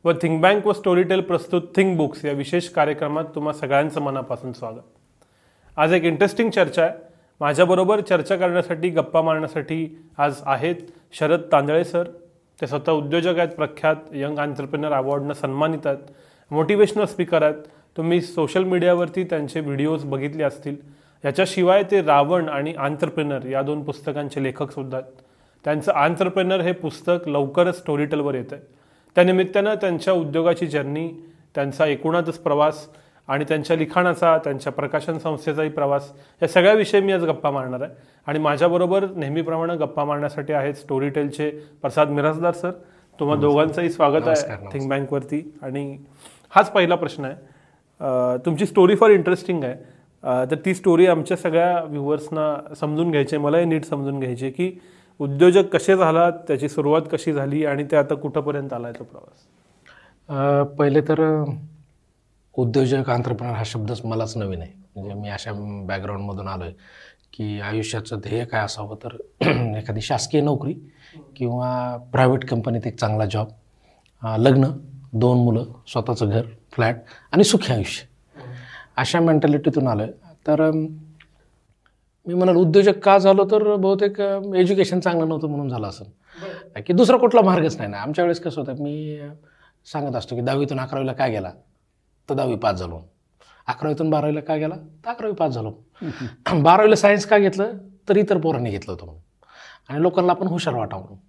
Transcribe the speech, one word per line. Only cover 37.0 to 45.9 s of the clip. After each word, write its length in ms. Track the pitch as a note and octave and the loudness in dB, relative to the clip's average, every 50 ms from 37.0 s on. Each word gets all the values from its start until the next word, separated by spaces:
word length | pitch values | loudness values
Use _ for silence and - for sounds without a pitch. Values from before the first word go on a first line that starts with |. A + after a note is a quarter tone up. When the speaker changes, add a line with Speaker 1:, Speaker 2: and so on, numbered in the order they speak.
Speaker 1:
मी 120 | G3 G3 | 4 4
आज 120 | F#3+ F3+ E3+ | 0 0 0
गप्पा 260 | D#3+ D3+ - - D3 | -2 -2 -2 -2 -2
मारणार 300 | C#3 C#3 C3 B2+ B2+ B2+ | -2 -2 -6 -6 -6 -8
आहे. 100 | C#3+ - - - _ _ _ _ _ | -8 -10 -12 -20 _ _ _ _ _
आणि 120 | - D3 D#3 | -4 -2 0
माझ्याबरोबर 720 | D#3 D3 D3 C3+ E3 F3 E3+ F3 F3+ E3+ F#3 G3 G3 F#3+ | 2 0 2 4 4 4 4 4 2 2 2 0 0 -2
नेहमीप्रमाणे 680 | F#3 F3+ D3+ C#3 D3 E3 E3 D#3+ D#3+ D#3+ E3 E3+ F3 | -4 -6 -6 -4 -4 -4 -2 -2 -2 -2 -2 -2 -2
गप्पा 280 | D#3 D3+ D3 D3 D3+ D3 | -2 -4 -4 -2 -4 -2
मारण्यासाठी 480 | D3 D3 D3 D3 C#3+ D3 D3+ C#3+ D3 | -2 -2 -2 -4 -4 -6 -6 -6 -2
आहेत 220 | D3+ C#3+ C3+ D3 C#3+ | -2 -2 -2 -2 -6
स्टोरीटेलचे 760 | C#3+ - - C#3 C3 C#3 C#3+ C#3 D3+ C#3+ C#3+ C#3 - D3+ D3+ | -8 -8 -4 -2 -2 -2 -2 -2 -2 -2 -2 -4 -4 -4 -4
प्रसाद 580 | D3 D3+ - - _ _ - C#3 - D#3 D3+ D3 | -6 -8 -18 -20 _ _ -6 -2 2 2 2 2
मिरासदार 460 | C#3+ C#3+ C#3+ D#3 D#3 D#3+ E3+ F3 E3+ | 2 0 0 0 0 0 -2 -2 -2
सर. 160 | E3+ - F3+ F3+ - - - _ _ _ _ _ - | -2 -6 -8 -8 -8 -18 -20 _ _ _ _ _ -4
तुम्हा 160 | D3+ C#3+ D3+ | -2 0 0
Speaker 2:
नमस्कार. 160 | D3 C#3+ D3 | 2 4 4
Speaker 1:
दोघांचंही 380 | C#3+ D3 D#3 D#3+ D3+ F3+ F3 E3+ | 4 4 2 2 0 -2 -2 -2
स्वागत 240 | E3+ - D#3 C#3+ C#3+ | 2 2 2 4 4
आहे 120 | D#3 D#3 | 2 2
Speaker 2:
नमस्कार, 340 | D#3+ D#3+ D3+ C#3 - G#2+ G2 | 2 2 2 0 -4 -8 -12
नमस्कार. 120 | - - | -12 -10
Speaker 1:
थिंक 180 | - C#3 C3+ C3+ | -8 -6 -4 -2
बँकवरती. 680 | C#3 C#3 C#3 B2 C#3+ C#3 C#3 - D3 D3+ D#3+ D3+ - - | -2 -4 -2 -4 -4 -6 -4 -4 -8 -8 -8 -10 -18 -14
आणि 360 | - C3+ B2+ C#3 C#3+ C#3 | -12 -10 -8 -8 -8 -10